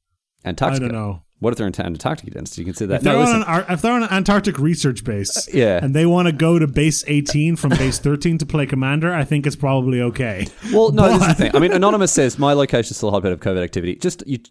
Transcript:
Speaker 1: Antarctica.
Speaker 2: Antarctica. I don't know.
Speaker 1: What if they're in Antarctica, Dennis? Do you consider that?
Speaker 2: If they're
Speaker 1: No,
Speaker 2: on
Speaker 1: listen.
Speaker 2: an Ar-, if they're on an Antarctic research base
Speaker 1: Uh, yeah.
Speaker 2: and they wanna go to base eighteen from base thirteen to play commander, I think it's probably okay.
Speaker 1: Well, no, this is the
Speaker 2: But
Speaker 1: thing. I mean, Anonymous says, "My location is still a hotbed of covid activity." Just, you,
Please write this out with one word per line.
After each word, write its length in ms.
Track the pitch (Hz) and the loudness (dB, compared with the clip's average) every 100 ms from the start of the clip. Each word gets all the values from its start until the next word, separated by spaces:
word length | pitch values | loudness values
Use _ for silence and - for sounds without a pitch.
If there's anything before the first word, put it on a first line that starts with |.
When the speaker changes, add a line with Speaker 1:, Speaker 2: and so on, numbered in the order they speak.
| _ _ _ _ | _ _ _ _
Speaker 1:
Antarctica. 20 | 90 | -10
Speaker 2:
Antarctica. 400 | 85 143 135 123 | -2 -2 0 -4
I 20 | |
don't 40 | 110 | -4
know. 260 | 104 90 - _ | -6 -8 -14 _
Speaker 1:
What 120 | 113 | -2
if 40 | 120 | -2
they're 80 | 101 | -4
in 120 | 87 | -4
Antarctica, 520 | 92 80 - 156 - | -6 -4 -6 -6 -10
Dennis? 180 | - 87 | -14 -12
Do 100 | - | -10
you 40 | 87 | -10
consider 220 | - 101 | -6 -4
that? 80 | 95 | 0
Speaker 2:
If 60 | |
they're 100 | - | 2
Speaker 1:
No, 60 | - | 4
Speaker 2:
on 60 | 247 | 4
Speaker 1:
listen. 140 | 226 | 2
Speaker 2:
an 40 | 180 | 0
Ar-, 180 | 165 185 | -2 -2
if 120 | 170 | -2
they're 80 | 226 | 0
on 80 | 247 | 0
an 80 | 220 | 0
Antarctic 480 | 190 185 202 202 135 | 0 2 2 0 0
research 460 | 151 170 143 113 | 0 0 -2 -2
base 340 | 120 104 98 - - | -6 -6 -4 -6 -2
Speaker 1:
Uh, 40 | |
yeah. 260 | 156 110 87 | 2 2 2
Speaker 2:
and 100 | 135 | 0
they 140 | 147 170 | 2 4
wanna 240 | 175 175 | 4 2
go 260 | 147 165 170 | 2 2 4
to 80 | 151 | 2
base 380 | 147 156 - - | 2 0 0 0
eighteen 500 | 147 143 147 160 165 | -2 0 0 0 0
from 140 | 143 | 0
base 280 | 147 131 - | 0 0 0
thirteen 400 | 143 147 170 165 | -2 0 0 -2
to 60 | 147 | -2
play 180 | 151 135 | -2 -2
commander, 480 | 131 131 147 170 | -2 -2 0 -2
I 100 | 170 | -2
think 220 | 139 151 143 | -2 0 -2
it's 100 | 135 | -2
probably 460 | 139 135 127 123 | 0 0 0 0
okay. 460 | 120 117 120 92 - - 233 | -2 -2 -6 -6 -8 -10 -2
Speaker 1:
Well, 180 | 214 220 | 2 4
no, 120 | 147 196 | 4 4
this 40 | |
is 60 | 196 | 4
the 80 | 180 | 4
Speaker 2:
But 100 | 165 | 2
Speaker 1:
thing. 140 | 113 | 2
I 60 | - | 2
mean, 140 | 180 | 4
Anonymous 380 | 190 202 214 185 | 4 4 4 2
says, 280 | 165 131 131 | 2 0 2
"My 140 | 139 | 2
location 360 | 143 135 123 110 | 2 2 0 -2
is 40 | - | -4
still 120 | 107 | -2
a 20 | |
hotbed 220 | 101 92 | 0 0
of 60 | 87 | -2
covid 240 | 98 92 | -2 -2
activity." 340 | 87 95 87 - | -2 -4 -4 -4
Just, 260 | 180 - - | -4 -6 -8
you, 140 | 123 - | -10 -6